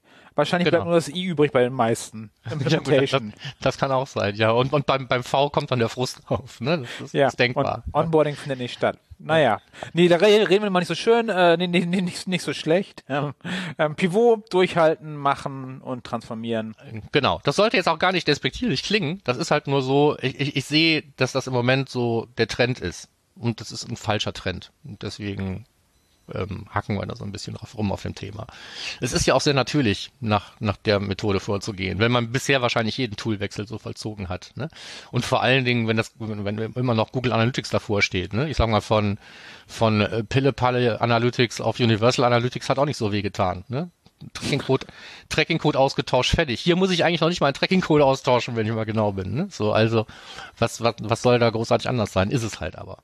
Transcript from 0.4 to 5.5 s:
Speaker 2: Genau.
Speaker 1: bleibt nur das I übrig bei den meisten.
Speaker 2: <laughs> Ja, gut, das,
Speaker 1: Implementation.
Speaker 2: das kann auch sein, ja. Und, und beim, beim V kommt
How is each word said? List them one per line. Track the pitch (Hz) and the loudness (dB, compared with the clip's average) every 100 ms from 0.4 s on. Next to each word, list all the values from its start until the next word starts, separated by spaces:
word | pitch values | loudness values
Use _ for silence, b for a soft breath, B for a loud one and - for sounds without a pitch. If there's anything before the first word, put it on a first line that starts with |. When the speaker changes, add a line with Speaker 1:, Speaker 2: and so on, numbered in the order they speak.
| 147 180 175 | 0 0 2
Speaker 2:
Genau. | 170 | 2
Speaker 1:
bleibt | 165 | 2
nur | 170 | 0
das | 156 | 0
I | 160 | -4
übrig | 185 151 147 | -4 2 2
bei | 131 | 4
den | 123 | 2
meisten. | 131 117 117 - 110 110 _ | 2 0 0 -4 -14 -16 _
Speaker 2:
<laughs> | - | -10
Ja, | 151 | -6
gut, | 135 | 0
das, | |
Speaker 1:
Implementation. | 160 135 139 135 135 110 - 143 - | 0 4 2 4 0 -4 -10 -14 -4
Speaker 2:
das | 135 - | -4 -2
kann | 139 | 0
auch | 131 135 | 0 -2
sein, | 113 101 104 | -2 -2 2
ja. | 110 | 2
Und, | 117 131 | 4 2
und | 147 - | 0 0
beim, | 135 131 | -2 0
beim | 127 | -2
V | 123 143 | 0 0
kommt | 143 | 2